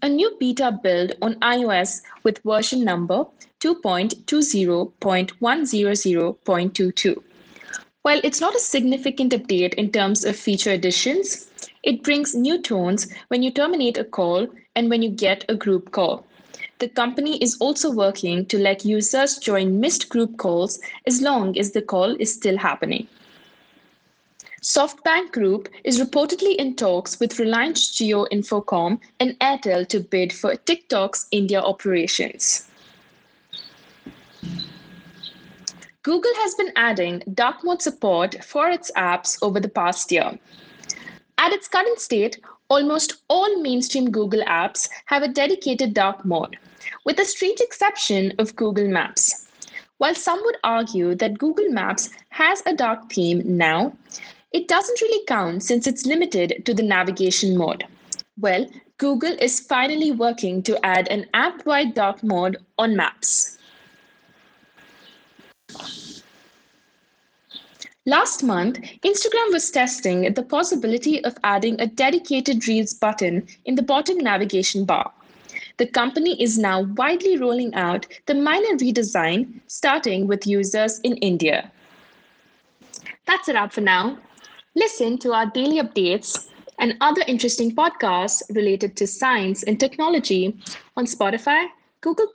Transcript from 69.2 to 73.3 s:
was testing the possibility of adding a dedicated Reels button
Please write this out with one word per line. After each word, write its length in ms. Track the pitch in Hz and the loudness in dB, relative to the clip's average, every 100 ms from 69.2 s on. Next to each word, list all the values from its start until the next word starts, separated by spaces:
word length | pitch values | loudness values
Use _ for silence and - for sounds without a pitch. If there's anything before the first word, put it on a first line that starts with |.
| 440 440 453 | 0 0 2
was 200 | 339 - | 0 0
testing 600 | 269 254 - 190 180 185 208 | 0 0 0 -2 0 0 0
the 80 | |
possibility 840 | 247 294 349 311 226 240 294 302 247 | -2 -2 0 0 0 0 0 0 -2
of 100 | 240 | -2
adding 380 | 208 202 220 220 | 0 2 0 0
a 60 | 233 | -2
dedicated 800 | 226 269 349 - 269 269 233 226 | 0 2 2 0 -2 0 0 2
Reels 260 | 220 214 | 0 0
button 540 | - 214 214 180 | 0 -2 0 0